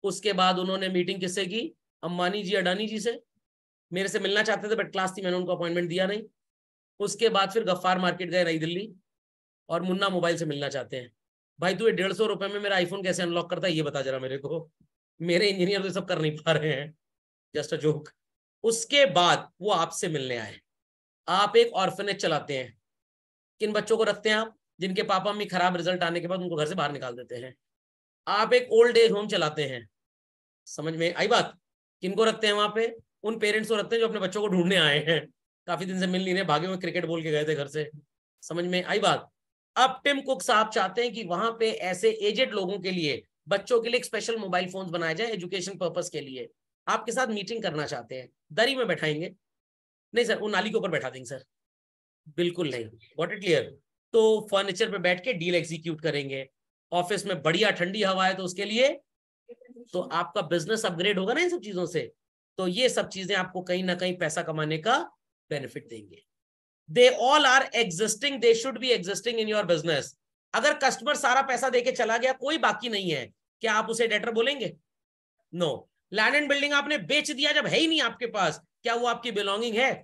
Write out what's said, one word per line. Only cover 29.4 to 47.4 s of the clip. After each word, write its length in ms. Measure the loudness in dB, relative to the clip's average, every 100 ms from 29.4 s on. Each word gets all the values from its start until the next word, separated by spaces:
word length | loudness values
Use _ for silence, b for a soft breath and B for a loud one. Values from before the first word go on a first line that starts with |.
| 0 0
हैं, 240 | -4 -6 -12 _ _ _ _ _ _ _ -18
समझ 280 | -8 -6
में 180 | -2 -2
आई 140 | 0 4
बात? 300 | 4 2 -8 _ _ _ _
किनको 220 | -4 2
रखते 220 | 2 4 0
हैं 80 |
वहां 140 | 2 0
पे? 120 | 0 -4 -6 _ _
उन 160 | -6 -2
पेरेंट्स 300 | 0 0 0
को 80 | -2
रखते 200 | 0 0
हैं 40 |
जो 80 | 0
अपने 120 | 0
बच्चों 200 | -4 -2
को 80 | 0
ढूंढने 280 | 2 4 4
आए 220 | 4 2
हैं, 220 | 2 0 -2 _ _ _ -6
काफी 180 | -4
दिन 160 | -4 -2
से 60 | 0
मिल 180 | 0
नहीं 100 | 0
रहे, 100 | 0
भागे 220 | 2 2 0
हुए 100 | -4
क्रिकेट 300 | -4 -2 -2
बोल 160 | -4
के 80 | 0
गए 140 | 0
थे 100 | 0
घर 140 | -2 -4
से, 220 | -6 -8 -10 _ _ _ _
समझ 220 | -8 -4
में 180 | -2 -2
आई 140 | 0 2
बात? 300 | 2 2 -2 _ _ _ _ 2
अब 240 | 4 4
टिम 160 | 0 0
कुक 200 | 0 -2
साहब 280 | 4 4 4
चाहते 320 | 0 0 0
हैं 100 | -2
कि 120 | -4
वहां 280 | -4 -2 -2 0
पे 120 | -2
ऐसे 400 | 0 -4 2 2 2
एजेड 300 | 0 2 0
लोगों 260 | 0 -4 -4
के 120 | -4
लिए, 320 | -2 -2 -2 _ _ -2
बच्चों 320 | -2 2 0
के 60 | 2
लिए 100 | -2
एक 60 |
स्पेशल 320 | -2 -6 -4 -6
मोबाइल 340 | -2 -2 -2
फोन्स 200 | -6 -6
बनाए 240 | -4 -2
जाए 120 | -2 -4
एजुकेशन 480 | -6 -6 -6 -8 -6
पर्पस 300 | -4 -4 -6
के 80 | -8
लिए, 280 | -10 -12 -12 _ _ _ -4
आपके 260 | -2 -2
साथ 140 | -2 -2
मीटिंग 360 | -2